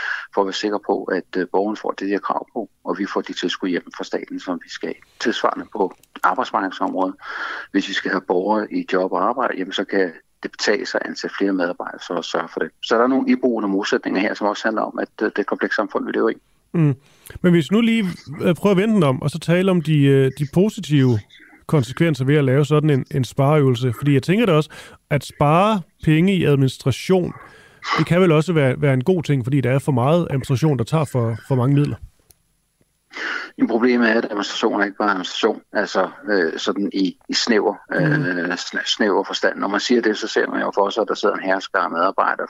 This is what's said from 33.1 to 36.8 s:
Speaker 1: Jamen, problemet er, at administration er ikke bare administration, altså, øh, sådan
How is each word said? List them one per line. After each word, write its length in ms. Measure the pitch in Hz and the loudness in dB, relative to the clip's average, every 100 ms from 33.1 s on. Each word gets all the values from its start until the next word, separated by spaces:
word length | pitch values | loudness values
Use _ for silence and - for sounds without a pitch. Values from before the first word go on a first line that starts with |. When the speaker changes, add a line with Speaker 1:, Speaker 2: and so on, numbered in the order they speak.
| - - - - - | -12 -8 -8 -10 -4
Speaker 1:
Jamen, 100 | 123 | 0
problemet 420 | 110 123 120 113 | 2 2 4 2
er, 40 | 117 | 2
at 60 | |
administration 560 | - 104 98 - 113 104 | -2 -6 -6 -2 -2 0
er 40 | |
ikke 120 | 101 98 | -4 -2
bare 120 | 104 | -2
administration, 500 | 95 87 - 110 - _ | -2 -4 -2 -2 -2 _
altså, 380 | 110 95 101 92 - 107 | -4 -2 -2 -4 -6 -2
øh, 280 | 101 80 - | 0 0 -2
sådan 320 | - 92 | -4 -2